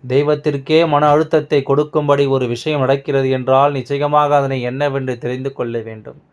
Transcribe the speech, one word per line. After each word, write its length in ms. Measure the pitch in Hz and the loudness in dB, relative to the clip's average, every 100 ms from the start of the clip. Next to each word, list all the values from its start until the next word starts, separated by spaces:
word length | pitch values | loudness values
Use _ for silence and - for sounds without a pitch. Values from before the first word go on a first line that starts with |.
தெய்வத்திற்கே 760 | 127 127 147 147 143 139 135 156 165 | 0 0 2 0 0 -4 0 2 4
மன 160 | 147 151 | 2 4
அழுத்தத்தை 520 | 147 156 160 143 147 | 2 2 0 0 -2
கொடுக்கும்படி 640 | 131 139 147 156 147 143 139 | 0 0 0 -2 2 2 2
ஒரு 180 | 131 127 | 0 -2
விஷயம் 360 | 120 156 151 | -4 -4 -2
நடக்கிறது 440 | 131 139 139 135 135 | 0 0 0 -2 0
என்றால் 460 | 131 127 131 143 139 | -2 2 2 2 0
நிச்சயமாக 540 | 120 143 147 147 147 | -4 -4 0 2 2
அதனை 240 | 143 139 135 | 2 2 -2
என்னவென்று 540 | 123 127 143 135 131 123 | -4 -2 -2 -2 -4 -6
தெரிந்து 340 | 120 127 131 | -6 -6 -8
கொள்ள 300 | - 120 117 | -6 -6 -6
வேண்டும். 380 | 110 110 107 135 _ | -8 -14 -16 -20 _